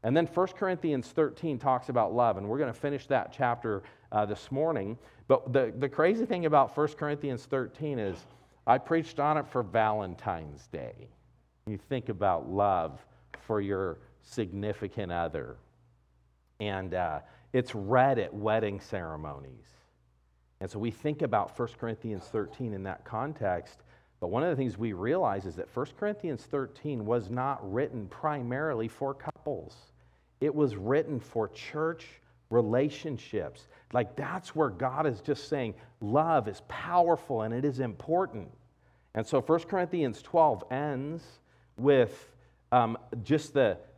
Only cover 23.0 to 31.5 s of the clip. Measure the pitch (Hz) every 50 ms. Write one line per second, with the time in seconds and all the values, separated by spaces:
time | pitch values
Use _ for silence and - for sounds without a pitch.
23 | - - - 110 123 147 156 - 117 98 90 87 - - - _ - _ - -
24 | _ _ _ _ - 87 92 120 151 180 165 131 135 123 95 90 113 113 101 87
25 | 95 117 151 185 175 120 98 98 95 95 78 85 - - - 120 135 - - -
26 | - 208 208 208 - 170 139 120 - - - 143 131 113 - - - 151 143 120
27 | 104 104 120 120 104 92 117 127 127 139 139 - 101 98 95 120 143 - - 120
28 | 104 92 - - - 151 151 143 123 120 123 135 151 160 139 113 113 113 - -
29 | 139 135 135 135 - - - - - 151 139 92 - - - - - _ _ _
30 | _ _ _ _ _ _ _ _ 135 151 143 151 151 131 107 98 95 110 135 151
31 | 156 - 151 120 110 - - 117 110 98